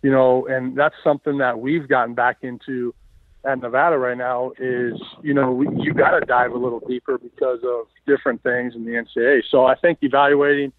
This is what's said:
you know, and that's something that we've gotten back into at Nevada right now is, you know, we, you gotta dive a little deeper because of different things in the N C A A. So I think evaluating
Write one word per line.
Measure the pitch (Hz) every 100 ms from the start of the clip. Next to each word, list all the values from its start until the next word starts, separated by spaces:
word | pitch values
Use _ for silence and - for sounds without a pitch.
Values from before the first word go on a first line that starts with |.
you | 139
know, | 135 131 127 127
and | 131 127 127
that's | 151 -
something | 160 143 - 143
that | 127 117
we've | 131 165 139
gotten | 131 120
back | 120 123 123
into | 131 123 - 127 120 - - _ _ _
at | 131 135
Nevada | 123 127 165 151
right | 127 123
now | 127 123 127 -
is, | 127 123 120 117 - -
you | 151
know, | 139 131
we, | 127 143 -
you | 156
gotta | 156 - 175 -
dive | 123 123
a | 120
little | 127 117
deeper | - 123 - 127
because | 123 - 131 123
of | 123 120 113 _
different | - 139 - 117
things | 127 123 123
in | 117
the | 113 117
N | 113
C | -
A | 123 139
A. | -
So | 139
I | 131 131
think | 175 160
evaluating | 139 139 143 143 143 143 139